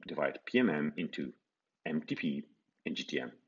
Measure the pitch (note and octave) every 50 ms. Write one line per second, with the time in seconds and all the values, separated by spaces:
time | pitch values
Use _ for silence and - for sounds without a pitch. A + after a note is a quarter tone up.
0 | - - D2 C#2 C#2+ C2+ - - - - - B2 B2+ G2 D#2 D2 D2 D2+ - -
1 | E2 - - - C#2 B1+ - _ _ _ _ _ _ _ _ _ - - D#2 D#2
2 | - - - - - D2+ C#2 C#2+ - - _ _ _ _ _ _ - D#2+ C#2+ -
3 | - - D2 C2+ B1 B1 - - _